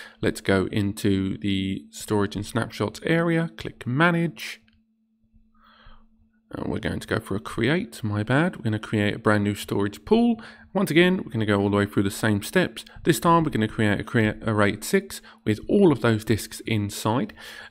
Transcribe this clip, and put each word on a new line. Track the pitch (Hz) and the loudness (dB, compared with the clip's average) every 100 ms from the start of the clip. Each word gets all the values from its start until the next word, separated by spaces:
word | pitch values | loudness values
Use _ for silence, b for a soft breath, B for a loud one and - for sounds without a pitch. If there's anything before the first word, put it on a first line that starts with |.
| B B | B B
Let's | 98 - | -2 -2
go | - 98 92 | 0 2 2
into | 107 101 98 104 95 95 95 | 0 -2 0 0 2 0 -4
the | 101 98 95 95 - | -2 -2 -2 -4 -8
storage | - - 107 98 - | -14 -4 0 0 -4
and | 107 | -4
snapshots | 113 110 - 107 - | -4 -4 -4 -6 -4
area, | - 165 170 165 165 - | -2 0 0 0 -2 -6
click | 151 - - | -12 -10 -4
manage. | 131 170 170 170 - - - _ _ _ _ _ _ _ _ _ b b b b b b _ _ _ _ | 2 2 2 0 -4 -14 -16 _ _ _ _ _ _ _ _ _ b b b b b b _ _ _ _
And | - - | -8 -6
we're | - | -4
going | - - | -4 -6
to | - | -4
go | - | -4
for | - 98 | -4 -8
a | |
create, | - - 117 165 - - 110 | -6 -2 0 0 -4 -6 -4
my | 104 | -2
bad. | 107 131 175 - | 0 2 0 -2
We're | |
gonna | 113 107 | -4 -4
create | - 107 104 - | -2 0 0 0
a | |
brand | - 104 | 2 4
new | 101 | 2
storage | 104 - 110 101 - - | -2 -2 -2 -2 -2 2
pool. | 220 240 226 B B B | 4 4 0 B B B
Once | 190 196 | -2 2
again, | 156 180 185 | 4 4 2
we're | - | -2
gonna | 117 107 | -2 2
go | 101 | 4
all | 101 | 4
the | 101 | 2
way | 101 | 2
through | - | 2
the | 98 | 0
same | - 117 101 | 0 0 0
steps. | - 185 175 - - B | 2 0 0 -4 -16 B
This | - 165 | 0 2
time | 175 170 | 4 4
we're | 160 | 4
gonna | - 107 | 0 0
create | - 107 98 | 2 2 2
a, | - | 0
crea-, | 120 107 104 | 2 2 0
a | - | -2
raid | 104 104 - - | 2 2 0 0
six | 196 196 - B B | -2 -2 -14 B B
with | - 107 - | -2 -2 2
all | 208 190 | 4 6
of | 135 | 4
those | 117 110 | 2 2
disks | - 107 - - | 0 -2 -2 -10
inside. | - 110 101 - 110 117 202 - B B B | -4 -2 -2 -4 -2 0 -2 -8 B B B